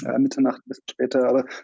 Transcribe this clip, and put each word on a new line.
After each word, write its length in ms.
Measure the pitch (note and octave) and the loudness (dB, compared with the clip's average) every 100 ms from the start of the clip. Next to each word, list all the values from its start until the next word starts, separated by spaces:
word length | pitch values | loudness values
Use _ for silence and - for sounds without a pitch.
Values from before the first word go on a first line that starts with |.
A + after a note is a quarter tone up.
Äh, 140 | - C3 | -2 2
Mitternacht, 400 | C3+ C#3 C3+ - | 2 2 0 0
ein 100 | - | -8
bisschen 160 | C3 - | -16 -12
später, 360 | - B2+ C3+ B2 | -4 0 2 2
aber 200 | C3 C3 - | 2 0 -8